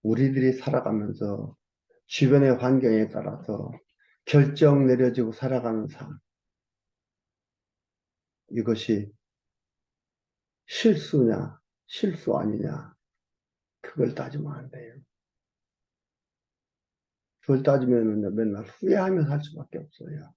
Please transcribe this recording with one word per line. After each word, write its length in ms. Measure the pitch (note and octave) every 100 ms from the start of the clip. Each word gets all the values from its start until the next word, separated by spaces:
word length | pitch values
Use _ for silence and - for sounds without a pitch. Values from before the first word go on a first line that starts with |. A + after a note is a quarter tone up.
우리들이 480 | G#2+ A2+ C3+ C3+ C3
살아가면서 1040 | C3 - C#3 - A2 G#2 G#2 G#2 G2+ G#2 - _ _ _ _ _
주변의 500 | - C3+ C#3 C3+ A#2+
환경에 520 | B2 C3 B2 A2 G#2+
따라서 640 | - G#2 G#2 - G#2 - - _ _ _ _ -
결정 600 | D3 C#3+ C#3+ D3+ C#3+ C3
내려지고 460 | B2+ B2+ B2 A2+
살아가는 560 | A2 C3 C3 A#2+ A2 G#2+
삶, 300 | - - - _ _ _ _ _ _ _ _ _ _ _ _ _ _ _ _ _ _ _ _ _ _ _
이것이 600 | A#2 A2 A2 - G#2 G2+ _ _ _ _ _ _ _ _ _ _ _ _ _ _ _ _
실수냐, 920 | - A3+ E3+ - D3+ A#2 G2+ - - _ _ _
실수 500 | - G3+ D#3+ - -
아니냐, 580 | G#2+ G#2+ - - - _ _ _ _ _ _ _ _ _
그걸 340 | - D#3 B2
따지면 400 | - B2+ D3 D3+
안 160 | C#3+ C3
돼요. 240 | - A#2 - _ _ _ _ _ _ _ _ _ _ _ _ _ _ _ _ _ _ _ _ _ _ _ _
그걸 220 | - C3+
따지면은요, 680 | C#3 C#3 B2+ A#2+ A2 G#2+ G2+
맨날 340 | G#2 A2 G2+
후회하며 600 | A2+ - F#3+ G#3+ F#3+ F#3 D3
살 160 | D3
수밖에 360 | - D#3 - -
없어요. 560 | D3+ _ - D3+ -